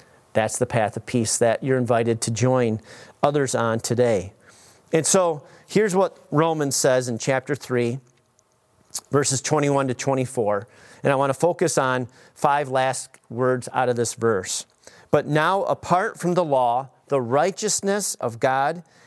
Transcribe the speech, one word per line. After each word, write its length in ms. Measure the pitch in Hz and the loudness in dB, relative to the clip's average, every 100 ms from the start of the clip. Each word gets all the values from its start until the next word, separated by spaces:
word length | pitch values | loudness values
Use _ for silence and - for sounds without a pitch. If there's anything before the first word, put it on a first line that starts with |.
| - _ _ | -20 _ _
That's 260 | 110 110 - | 0 0 0
the 80 | 123 | -2
path 300 | 117 104 117 | 0 -2 -4
of 100 | - | -4
peace 320 | 123 110 - | -2 0 2
that 240 | 117 110 | 2 2
you're 160 | 139 131 | 0 0
invited 420 | 120 117 117 110 | 2 2 2 0
to 80 | - | -2
join 500 | 110 127 127 117 110 - - - - | 0 2 2 2 -2 -8 -20 -20 -2
others 320 | 147 147 131 | 0 2 0
on 240 | 117 117 113 | 0 0 0
today. 520 | - 117 120 101 92 - - - - _ _ | 0 2 2 2 -2 -12 -20 -20 -20 _ _
And 140 | 160 - | 0 2
so 380 | 196 175 151 - - - | 2 2 -2 -10 -20 -2
here's 300 | 196 214 185 | 0 2 2
what 220 | 180 - - | 0 -2 -2
Romans 460 | 147 165 160 143 - | 2 2 0 -2 0
says 320 | 143 127 123 | 2 2 0
in 100 | 110 | -4
chapter 360 | - 131 - | -2 -2 -2
three, 460 | 139 - 123 120 135 - _ _ _ _ _ _ _ _ - - | -8 -4 -2 0 -4 -10 _ _ _ _ _ _ _ _ -14 -2
verses 300 | 139 139 131 | 0 0 -2
twenty-one 480 | - 151 147 139 135 | 0 0 2 0 0
to 60 | |
twenty-four. 760 | 120 139 131 127 123 104 101 110 - - - | -2 -2 -2 -2 -2 0 -2 -4 -16 -20 -4
And 100 | 139 | -2
I 40 | 135 | 0
want 140 | 139 | 0
to 80 | 131 | 0
focus 400 | 170 170 170 - | 0 0 0 0
on 300 | 131 127 120 - - | 0 -2 -4 -12 -20
five 340 | - 147 143 135 | -2 0 0 0
last 420 | 131 131 131 - - - | 0 -2 -4 -10 -18 -12
words 380 | 113 127 127 - | -2 0 0 -2
out 160 | 123 123 | -2 0
of 80 | 120 | 0
this 180 | 113 | -2
verse. 520 | - 117 98 92 - - _ - - - | 0 0 0 -2 -8 -10 _ -20 -20 0
"But 160 | 151 - | 0 2
now, 380 | 151 165 196 | 2 2 0
apart 540 | - 139 - 180 220 - | -2 -4 0 0 0 -4
from 160 | 175 | -2
the 100 | 180 | 0
law, 440 | 160 131 123 120 135 _ - | 2 2 2 0 -6 _ -4
the 120 | 139 | -2
righteousness 960 | 117 139 180 185 214 - 196 202 196 - | 2 0 0 -2 -4 -2 -2 -2 -4 -4
of 220 | 120 113 | -6 -2
God 440 | 131 131 143 170 - _ | 0 2 0 -4 -12 _